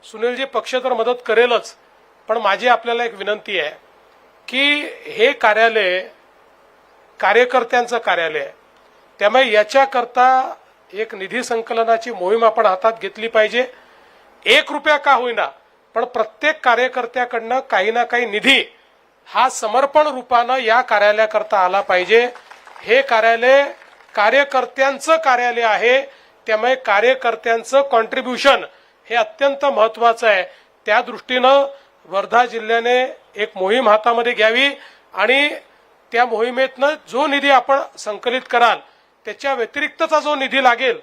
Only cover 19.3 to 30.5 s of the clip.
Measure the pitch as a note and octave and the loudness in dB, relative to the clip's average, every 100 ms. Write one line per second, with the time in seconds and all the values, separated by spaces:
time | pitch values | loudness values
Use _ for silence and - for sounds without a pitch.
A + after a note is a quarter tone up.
19.3 | G3+ B3+ B3+ A3 A3 C#4 D4+ D4+ C4 A#3+ | -2 0 -2 -4 0 2 2 0 -2 -2
20.3 | A#3+ A#3 C4 A#3 A3+ B3+ G#3 G#3 G#3 A3 | 0 0 -2 2 0 2 2 2 2 0
21.3 | G#3+ G#3+ G#3 F3+ G3 G3 F#3 F3+ A3+ B3 | 0 -2 0 2 0 0 -2 2 2 2
22.3 | B3 - - - - - A#3+ C4+ A3+ A3 | -6 -20 -20 -20 -20 0 0 2 2 2
23.3 | A#3 B3 C4+ C#4 - - _ _ - G#3 | 2 4 4 2 -6 -20 _ _ 0 2
24.3 | B3+ C#4 C4 B3 - C4+ C4 - D#4+ D#4 | 2 2 0 -2 0 -2 -2 0 0 2
25.3 | B3 B3 A#3 A#3 G3+ A3 B3+ C4+ - _ | 0 0 -2 0 0 2 2 0 -14 _
26.3 | _ - G#3+ A#3 C4 B3+ G3+ A#3 B3+ A#3+ | _ -4 -2 0 -2 0 2 2 2 -2
27.3 | A3+ A#3 A#3 A3+ C4+ C#4 A#3+ A3+ C4 B3 | -4 -2 -4 0 0 2 0 0 -4 -6
28.3 | B3 C#4 B3 D3+ _ _ _ _ A#3 A3 | 0 2 2 -2 _ _ _ _ -2 -2
29.3 | - C#4 C#4 C#4+ A3+ A3 A3 A#3 A#3 A#3 | -2 -2 0 -2 2 0 2 0 2 2
30.3 | G3 F3+ | 0 -2